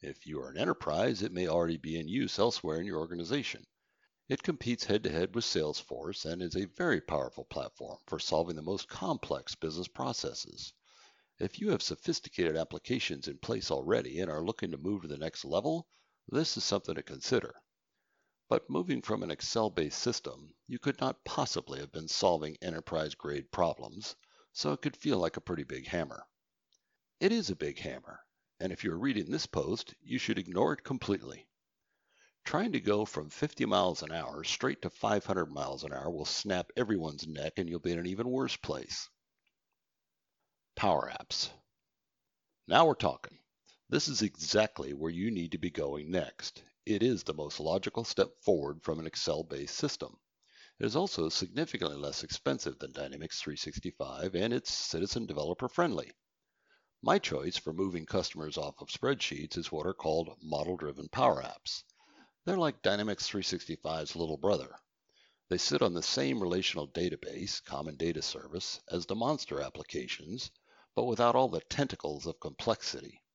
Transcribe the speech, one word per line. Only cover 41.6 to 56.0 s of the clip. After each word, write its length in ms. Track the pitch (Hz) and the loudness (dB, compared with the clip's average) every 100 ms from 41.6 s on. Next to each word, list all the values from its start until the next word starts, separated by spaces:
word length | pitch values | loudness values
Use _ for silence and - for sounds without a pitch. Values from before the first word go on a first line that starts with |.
| _ _ _ _ _ _ _ _ _ _ - | _ _ _ _ _ _ _ _ _ _ 6
Now 180 | 117 165 | 8 8
we're 80 | |
talking. 440 | - 85 65 - - _ _ _ _ - | 6 2 0 -6 -16 _ _ _ _ 0
This 200 | 147 151 | 2 2
is 120 | 110 | 2
exactly 720 | 104 - - 104 107 - 69 | 0 0 2 4 4 0 -6
where 180 | 71 80 | -2 -2
you 200 | 85 110 | 0 0
need 220 | 98 82 | 0 -2
to 60 | 82 | -2
be 120 | 85 | -2
going 400 | 82 71 76 76 | -2 -2 -2 0
next. 520 | 90 69 - - - - _ | 0 0 -4 -10 -10 -16 _
It 180 | - 101 | 0 4
is 200 | 120 107 | 6 4
the 100 | - | 0
most 260 | 78 73 - | -4 -4 -2
logical 460 | 76 92 - 117 | 2 2 0 -2
step 240 | 113 - - - | 0 2 2 2
forward 400 | - 85 71 78 | 4 4 4 -2
from 160 | - 80 | -2 -2
an 80 | 80 | -4
Excel-based 680 | - - 76 82 69 73 | -2 0 0 -2 -6 -6
system. 440 | - 147 - 65 - _ _ _ - - - | -2 -2 -2 -10 -12 _ _ _ -20 -18 -4
It 60 | 117 | 0
is 100 | 143 | 2
also 320 | 190 - 80 | 0 2 0
significantly 680 | - 90 113 160 - 82 71 | 0 -2 -2 -2 0 -2 -2
less 280 | 73 - | -4 -4
expensive 540 | - - - 131 71 65 | -6 -2 0 0 -2 -6
than 140 | 71 | -8
Dynamics 480 | 69 69 73 80 - | -8 -8 -8 -8 -6
three 140 | - | -6
sixty-five, 800 | 73 - - 90 - 65 67 92 | -6 -6 -6 -6 -6 -6 -4 0
and 180 | 90 113 | 2 2
it's 200 | 123 - | 2 0
citizen 540 | - - 82 101 120 - | -4 -2 0 0 0 -2
developer 420 | 73 76 90 123 | -2 0 0 0
friendly. 420 | - 170 85 | 2 2 2